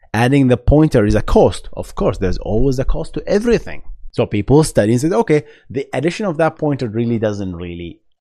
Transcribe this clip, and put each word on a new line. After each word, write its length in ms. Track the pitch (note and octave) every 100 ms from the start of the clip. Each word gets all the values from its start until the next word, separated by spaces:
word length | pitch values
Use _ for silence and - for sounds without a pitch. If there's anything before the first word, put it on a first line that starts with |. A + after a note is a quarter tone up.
| _
adding 360 | G#2+ B2 C#3+ C3
the 80 | B2
pointer 480 | - D3 D#3 B2+ G#2
is 80 |
a 80 | G#2+
cost?" 460 | - A3 C3+ - -
Of 200 | - -
course, 240 | - G3+ -
there's 200 | F#2+ F2
always 400 | - G#2+ C#3 C3
a 60 |
cost 300 | B2+ D3+ D#3+
to 140 | - -
everything. 540 | G#3 A#3+ G#3+ - - - - -
So 140 | - A2
people 380 | G#2 G2+ C#3+
study 280 | D3+ - G#2
and 80 | A#2+
say, 100 | D#3
"Okay, 340 | G#3+ A3+ D3+ - - -
the 180 | B2 C3+
addition 340 | B2+ D#3 - G#3
of 100 | D3+
that 180 | D#3+ D#3
pointer 320 | D#3 C#3 A#2+
really 300 | A2 A#2+ A#2
doesn't 380 | G#2+ G2+ F#2+ E2+
really 440 | F2+ F2 F2 - _ _